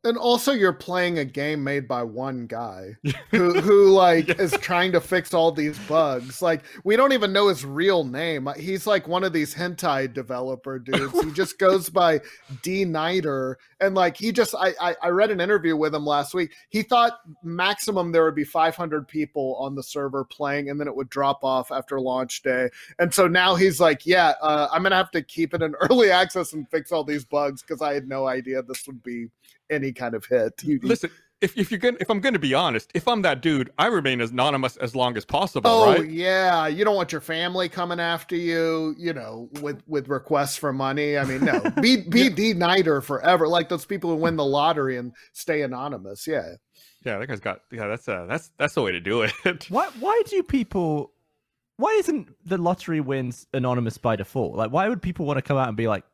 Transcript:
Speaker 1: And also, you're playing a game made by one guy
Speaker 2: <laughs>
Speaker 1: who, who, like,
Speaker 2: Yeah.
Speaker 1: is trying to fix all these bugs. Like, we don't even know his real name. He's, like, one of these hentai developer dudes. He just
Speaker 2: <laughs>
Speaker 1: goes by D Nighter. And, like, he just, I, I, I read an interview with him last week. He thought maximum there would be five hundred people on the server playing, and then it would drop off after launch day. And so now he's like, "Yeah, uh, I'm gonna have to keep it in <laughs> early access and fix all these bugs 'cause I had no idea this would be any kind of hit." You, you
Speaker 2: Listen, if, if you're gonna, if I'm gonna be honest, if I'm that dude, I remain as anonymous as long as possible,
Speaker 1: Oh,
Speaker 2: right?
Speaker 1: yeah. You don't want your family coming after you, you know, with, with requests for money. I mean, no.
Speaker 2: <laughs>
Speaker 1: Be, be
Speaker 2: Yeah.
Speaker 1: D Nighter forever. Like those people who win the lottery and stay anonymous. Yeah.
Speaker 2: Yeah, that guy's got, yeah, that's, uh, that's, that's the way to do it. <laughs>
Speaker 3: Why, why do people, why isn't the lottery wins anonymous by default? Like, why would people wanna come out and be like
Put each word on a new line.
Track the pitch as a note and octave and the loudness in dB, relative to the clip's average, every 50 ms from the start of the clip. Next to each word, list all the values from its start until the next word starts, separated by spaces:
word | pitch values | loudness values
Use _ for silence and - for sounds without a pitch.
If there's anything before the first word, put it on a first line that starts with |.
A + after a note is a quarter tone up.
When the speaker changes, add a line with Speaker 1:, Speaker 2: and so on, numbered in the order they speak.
Speaker 1:
And | - A#3 A#3 | -2 -2 -2
also, | A#3+ - A#3+ A#3+ A#3 - C#4 | 0 2 2 2 2 2 0
you're | C#4 A#3 G3 F#3 | 2 4 2 2
playing | D#3 C3+ - - F3+ F3+ F3+ F3 F3 D#3+ | 2 -2 -8 -4 -2 0 0 0 0 -2
a | C#3+ | -4
game | C3+ - C#3 C#3+ D3 D#3 D3 | -4 -6 -6 -4 -4 -4 -4
made | C3+ C#3 C#3+ C#3+ C3 | -4 -4 -4 -4 -4
by | A#2 C3 B2 A#2+ | -4 -4 -4 -4
one | A#2 G#2+ A#2+ C3 C3+ C3 B2 A#2+ | -6 -6 -8 -6 -6 -6 -8 -8
guy | A2 A#2 A2+ A#2+ A2 F#2+ F#2 F#2+ F#2+ A2 _ - D3 | -10 -10 -10 -10 -10 -12 -12 -14 -16 -16 _ -6 -6
Speaker 2:
<laughs> | - - - _ | -6 -6 -4 _
Speaker 1:
who, | - G3 F3+ F3 F3 F#3+ | 2 2 4 4 2 2
who, | E3 G3+ G3+ G3+ G3+ F#3+ | 4 6 8 8 10 10
like, | F#3+ G3 F3+ F3 E3+ E3 D#3+ E3 | 10 8 8 8 6 4 4 0
Speaker 2:
Yeah. | E3 - | 0 0
Speaker 1:
is | G3 E3 | 2 0
trying | - G3 - - F3+ F3 F3+ F#3+ | 0 -2 -2 -2 0 0 2 2
to | F3 E3+ | 2 0
fix | - - F#3 F3+ E3+ - - | 0 2 -2 -2 -2 0 2
all | E3+ E3 E3 | 4 4 4
these | D#3 D#3 D3 D3+ D3 - | 2 0 -4 -4 -4 -8
bugs. | - - D3+ E3 D#3+ C#3+ C3 B2+ B2 C3 B2 - | -6 0 2 2 2 2 0 -4 -6 -10 -8 -2
Like, | F#3 E3+ E3 C#3+ - - - - - | 0 0 0 -2 -4 -16 -20 -6 0
we | F#3+ G#3+ | 2 4
don't | A#3 C4+ C#4 | 4 4 4
even | C4+ A#3+ G#3 G3 F#3+ | 4 2 2 0 2
know | G3+ G#3 G3+ | 2 4 2
his | F3+ B2+ C3+ | 2 0 -6
real | C#3 C#3 D3+ E3+ G3 F#3+ F3 D3 | -8 -4 0 2 4 4 2 0
name. | B2+ B2 C#3 E3 E3 D#3 C#3+ C3 C#3+ C#3 | -2 -6 -6 -4 -4 -4 -4 -6 -8 -8
He's, | C#3 D3+ F#3 F#3+ F#3 - | -8 -6 -6 -6 -4 0
like, | G#3+ G#3 F#3 - | 0 0 0 0
one | D3+ F3 F3+ F#3+ | -2 -2 -2 -2
of | F#3 E3 | 0 0
these | E3 D3 - - | -2 -2 -2 -4
hentai | D#3 F3 F3+ F3 - F3+ E3 C#3+ C3+ C3+ C3 A#2 | -6 -6 -6 -6 -4 -2 -2 -2 -2 -2 -4 -6
developer | C3+ B2 A#2 B2+ B2 B2+ C3 C3 B2 _ C3+ C3+ C3 | -10 -10 -8 -8 -6 -6 -6 -8 -8 _ -12 -12 -10
dudes. | A#2 C3+ C3+ C#3 C#3 C3+ - - | -6 -4 -2 -2 -2 0 -2 -2
He | D#3+ D#3 | -2 -2
just | D3 E3+ F#3 - - - | -2 -4 -4 -4 -2 2
Speaker 2:
<laughs> | |
Speaker 1:
goes | G3 F#3 F#3+ F#3+ E3 - | 2 4 4 2 -2 -2
by | E3 F#3 F3 E3+ D#3 C#3+ - - - - _ - C#3 A#2+ | 0 2 4 4 2 0 -2 -8 -20 -20 _ -18 -16 -10
D | - F3+ F#3 G3 G3 | -6 -4 -2 -2 -2
Nighter. | F3 D#3+ D#3 D#3 E3+ F#3 F#3+ D#3 D#3 C#3 C3+ C3 C3 C3 _ _ _ _ _ | -2 -2 -2 -2 -2 -2 -2 -2 -2 -4 -4 -4 -6 -8 _ _ _ _ _
And, | F#3+ G3 F#3+ | -2 0 2
like, | F#3+ F3+ F3 - | 2 2 2 0
he | - G#3 A3+ | -2 -4 -2
just, | G3 A#3+ A3 - - | 2 2 0 0 0
I, | - F#3 F#3+ E3+ - | 0 0 -2 0 0
I, | F3+ F3 E3+ - | -2 -2 -2 0
I | - F3 | -2 0
read | F3 F#3+ G#3+ G#3+ | 4 4 2 2
an | G#3 F3+ | 2 0
interview | E3+ F#3+ G#3 G3 D#3 E3 D#3+ | 2 2 2 2 2 0 0
with | D3+ D#3 D#3 D3+ | 2 0 0 0
him | D3+ D3 | -2 -2
last | D3 D3 C#3+ C#3 - | 0 0 0 0 -2
week. | - F#3 E3+ D#3 - - _ _ | -4 -4 -4 -4 -8 -20 _ _
He | - G#3+ | -4 -4
thought | G#3+ - B3+ A#3+ A#3 A#3 A#3 - _ D#3+ D3+ _ - | -2 2 4 4 4 4 2 -4 _ -20 -20 _ -12
maximum | E3 E3+ F3 F3+ G3 G#3 - - A3 G3+ F#3 F3 E3+ | -10 -4 -2 -2 -2 -2 -4 -4 -4 -2 -2 -2 2
there | E3 E3 D#3+ | 4 4 4
would | D#3+ D3 | 4 2
be | D3+ D3 | -2 -6
five | - - E3 D#3+ E3 D#3 | -2 0 2 2 2 0
hundred | - F3 D#3+ D3+ D3+ C#3 | -4 -6 -4 -4 -6 -6
people | _ - D#3 D3 - _ D3+ C3+ C3 B2+ | _ -6 -6 -6 -4 _ -4 -4 -4 -4
on | G#2+ C3+ C3+ C#3 | -6 -6 -8 -8
the | C#3 | -10
server | C3 - - D3 C#3 C#3 C3 C#3 C3 | -10 -8 -8 -6 -6 -4 -4 -6 -6
playing, | _ - - D3 C#3 C#3+ C#3+ C#3+ C#3 | _ -8 -6 -4 -4 -2 -4 -4 -4
and | C#3+ D3 | -6 -6
then | D3 C#3+ | -6 -6
it | A2 | -6
would | C3 C3+ B2 | -6 -8 -6
drop | - C#3 C#3 C#3 C#3 - - | -2 0 0 0 0 0 -2
off | C3 C3 B2+ B2 - | 0 0 0 -2 -2
after | C3+ C3+ B2+ - C#3 C3+ | -6 -8 -6 -4 -6 -4
launch | B2+ B2+ B2+ C3 B2+ A#2+ - - | -2 -2 -2 -2 -4 -4 -8 -4
day. | _ C3+ B2+ B2+ B2+ B2 _ - - - - - | _ -2 0 0 -2 -2 _ -10 -20 -18 -2 -2
And | F3 E3+ | -2 0
so | - G3 F#3 E3+ | 4 4 4 4
now | E3+ F#3 F3+ F#3+ F#3 | 4 2 4 4 4
he's | E3+ F#3+ G3 D#3 D3+ | 4 4 4 4 6
like, | F3 D#3+ D3+ - - | 4 4 4 2 2
"Yeah, | D#3+ F3+ F#3 E3+ D#3 C#3 - | 2 4 6 6 4 2 2
uh, | D#3 D3+ D3+ D3+ D3 - | 0 0 2 2 0 0
I'm | D#3 E3 | 0 0
gonna | F3+ F#3+ F#3+ | 2 2 2
have | F#3 F#3+ - | 2 0 0
to | - E3 | -2 -6
keep | C3+ - - D#3+ E3 D3 | -6 -4 -4 -4 -2 -2
it | - E3 | 0 -2
in | D#3+ D#3 D3+ | -2 -4 0
<laughs> | - F#3 - | 0 2 4
early | C4 B3 A3+ G3 | 6 6 6 6
access | F#3 F3+ F#3 F3 - F#3 E3 - - | 6 4 4 2 0 -4 -4 -4 -8
and | D#3 C3+ _ | -10 -8 _
fix | - D#3+ C#3 - | -4 -4 -4 -2
all | F3 D#3+ D3 | -2 -2 -2
these | D3 D3 D3 B2 | -2 -4 -6 -6
bugs | _ - D3 D3 C#3+ C#3 C3 | _ -2 -2 -2 -2 -4 -8
'cause | - - D#3+ B2+ | -10 -12 -8 -4
I | D#3 D3 | -4 -2
had | C#3+ C#3+ C3 C3 | -2 -4 -6 -6
no | C3+ C3+ C3+ | -6 -4 -2
idea | C3 B2+ C3 A#2+ C3 C3 C3+ | -2 -2 -4 -6 -4 -6 -6
this | B2 A#2 C3 - - | -6 -6 -12 -12 -12
would | C#3 C3+ A#2+ | -14 -18 -14
be | _ B2 A#2+ A#2+ A#2 A2+ _ _ _ _ _ _ _ _ | _ -10 -10 -10 -10 -12 _ _ _ _ _ _ _ _
any | D3+ D3 C3+ C3+ | -4 -4 -4 -6
kind | A#2+ - B2+ A#2+ A2+ | -6 -6 -8 -6 -6
of | A2 - | -8 -4
hit." | - B2+ B2 A2 A2 - - | 0 0 0 0 0 -4 -6
You, | - C#3+ D3 | -2 -2 -2
you | B2+ A#2+ B2+ | 0 2 0
Speaker 2:
Listen, | A#3 - - E3+ - _ _ _ _ _ | 0 0 0 -10 -10 _ _ _ _ _
if, | G3+ F3+ - | -4 -2 0
if | A#3+ F#3+ - | -2 -2 -2
you're | A#3 F3+ | -2 0
gonna, | - B3 B3 - | 0 0 0 0
if | F3+ - | -2 -2
I'm | A3 G3+ | -2 0
gonna | F#3 C4+ A#3+ F3 | 0 0 0 0
be | C#3+ C3+ B2+ | 0 2 2
honest, | D#3+ F3+ D#3+ A#2 A2 - _ | 2 2 2 0 -2 -6 _
if | - E3+ - B3+ | -6 -2 0 0
I'm | A#3+ G#3+ | 0 2
that | F#3 E3+ C#3 B2+ | 2 0 0 2
dude, | A#2 E3 D#3 C3+ B2+ - _ - | 0 0 2 2 0 -2 _ 0
I | D#3+ | 2
remain | A3+ A3+ F3+ C#3+ C3+ B2+ A#2+ | 2 2 2 0 0 0 0
as | A#2 A2+ | -2 -2
anonymous | B2 B2 B2+ D3+ C#3+ C3+ C3 B2+ - | 0 0 2 2 2 0 -2 -2 -4
as | - C3 A#2 A#2 | -4 -8 -6 -2
long | C3 B2 B2 A#2+ | 0 0 0 0
as | G#2+ - | -4 -6
possible, | - - D3 G3 F#3+ - C#3 - B3 | -2 -2 -2 -2 0 -2 2 4 4
Speaker 1:
Oh, | A3+ A3+ A3 G#3 F#3 | 6 8 8 8 6
Speaker 2:
right? | E3+ D#3 D#3 | 4 2 -2
Speaker 1:
yeah. | D#3+ E3 F3 F#3 F#3+ F#3+ F#3+ F#3 F3 E3 D#3 | -6 -2 0 0 2 2 4 4 4 2 2
You | D#3 D3+ F3 G#3 | 0 0 0 2
don't | G#3+ G#3 | 2 2
want | G3 F3 - | 2 0 -2
your | E3 D3 | -6 -8
family | - - D#3+ D#3+ F3 F3+ F3+ F#3 F#3 E3+ | -6 -6 -6 -4 -4 -4 -2 -2 -4 -4
coming | - F#3 F3 F3 F3 E3+ | -4 -6 -4 -4 -2 -2
after | E3+ E3+ E3+ D#3+ - - F3+ | -2 -2 -2 -4 -4 -6 -4
you, | E3+ F3 E3+ E3 E3 E3 E3 D#3+ D#3+ D#3+ D#3 D3+ - | -2 -2 0 0 0 0 0 0 -2 -2 -4 -6 -6
you | E3+ E3+ D#3+ | -6 -6 -6
know, | C3+ A2+ G#2+ A2 A2+ A#2+ - C#3 D3 | -6 -10 -12 -12 -14 -14 -14 -12 -8
with, | C#3+ D3 D3 G#2 _ | -8 -8 -8 -8 _
with | - D#3 C#3+ C3+ B2+ | -6 -6 -6 -2 -2
requests | C#3+ B2+ - - D3+ C#3+ C#3+ C#3 - | -4 -6 -2 0 0 0 0 0 -4
for | - - C#3+ | -4 -4 -4
money. | C3 C3+ C3+ C3+ C3+ D3 D3 D3 D3 | -2 -2 -2 -2 -2 -2 -2 0 0
I | C#3+ C#3 | 0 0
mean, | C3 C3 C3 C#4 | -2 0 0 2
no. | - - - - E4 | 2 2 2 0 -2
Speaker 2:
<laughs> | - - | -2 2
Speaker 1:
Be, | F#3 A#3+ C4 A3 F3+ F3 | 4 4 4 4 2 2
be | E3+ A#3+ C4 | 4 4 4
Speaker 2:
Yeah. | C4 | 4
Speaker 1:
D | E3+ D3+ G#3 A3+ | 4 2 0 0
Nighter | G#3 E3+ F3 F3 F#3 G3 F#3 E3 D3 C3+ | 2 2 2 2 4 4 4 2 2 0
forever. | C3+ - C#3 C3 - E3 F#3 F3 E3 D3+ | 0 -4 -6 0 4 4 4 6 4 2
Like | E3+ F3 D#3+ - | 2 0 0 0
those | F3+ D#3+ - | -4 -6 -4
people | _ - E3+ E3+ E3+ | _ -6 -4 -2 -2
who | E3 | -2
win | D#3 E3 E3+ E3 | 0 0 0 0
the | D#3 C#3+ | 0 0
lottery | C#3 C#3 C#3+ D3 E3 E3 D3+ C#3 C3 B2+ B2 | 2 2 4 4 2 2 2 0 -2 -2 -4
and | B2 B2 _ _ _ _ | -8 -10 _ _ _ _
stay | _ - - - D#3 D3+ | _ -12 -6 -4 -2 -2
anonymous. | C#3+ B2+ B2+ B2 C3+ D3 C#3 - F#2+ F#2+ G2+ - - | -2 -4 -6 -8 -8 -8 -8 -10 -12 -14 -14 -12 -6
Yeah. | D#3+ D#3 C3 E2+ E2+ F2 - _ _ _ _ - _ _ _ _ | -4 -4 -4 -4 -8 -16 -20 _ _ _ _ -20 _ _ _ _
Speaker 2:
Yeah, | B2+ G#2+ G2 | -6 -6 -6
that | A#2 C#3 | -6 -8
guy's | B2+ G2+ | -10 -8
got, | - A2 F#2+ - _ _ | -6 -8 -8 -8 _ _
yeah, | A#2 A2+ G#2+ | -12 -8 -6
that's, | G#2 A2 A#2 _ - | -6 -6 -6 _ -8
uh, | G#2 F2+ F2 F2+ | -8 -6 -6 -6
that's, | B2 D#3+ - - _ _ | -6 -8 -8 -12 _ _
that's | C#3 D3 - | -4 -2 -2
the | E3 | -2
way | A#2+ F#2+ | -2 -2
to | F2+ F2 | -4 -4
do | E2+ G2 A2 A#2+ | -4 -2 0 0
it. | G#2+ G#2+ - - | 0 -2 -2 -2
<laughs> | - F#3 F3+ - - - | -4 -4 -4 -4 -10 -6
Speaker 3:
Why, | F3+ B3+ F4 - - A3+ | -4 -4 -4 -4 -6 -6
why | A#3 F#4+ A4 A#4+ G#4 | -2 0 0 0 0
do | - G4+ F#4+ | 0 -2 -4
people, | - - - C4+ A3 _ - F#3+ F3 D#3+ D3+ D3 C#3 - _ _ _ _ _ _ _ _ _ _ _ _ _ - | -2 -2 -2 -4 -4 _ -4 -2 -2 -2 -2 -4 -6 -8 _ _ _ _ _ _ _ _ _ _ _ _ _ -2
why | B3 G4+ A4 G#4+ | 0 2 2 2
isn't | F#4 - D#4 B3 - _ _ _ _ | 0 0 -4 -4 -6 _ _ _ _
the | E3+ F#3+ F3+ | -4 -2 0
lottery | E3+ E3+ F3+ - - - E3 D3+ | 0 0 0 -2 -4 -4 -2 -2
wins | C#3+ B2+ C#3 C3+ B2+ B2 A#2+ - - _ - | -2 -2 -2 -2 -4 -6 -8 -12 -14 _ -4
anonymous | C3+ B2+ B2+ B2 B2 A#2+ A2+ - | -2 0 0 0 0 -2 -2 -6
by | - - A#2+ A2+ | -2 -2 -2 -2
default? | G2+ F#2+ - - C3+ A2 C#2+ - | -2 -4 -6 -4 -4 -4 -2 -2
Like, | G2 A2 A2 | -4 -4 -2
why | C3 E3 F#3+ G#3+ | 0 0 0 0
would | B3 F#3 | -2 -4
people | - F3 F3 - E3 | -4 -6 -6 -4 -4
wanna | C#3 D3 C3+ | -2 -2 -2
come | - - C#3+ | -2 0 0
out | C3+ C3 B2 | 0 0 0
and | G#2+ G#2+ | -2 -2
be | A2+ A2 | 0 0
like | G#2 F#2+ - _ | -2 -2 -6 _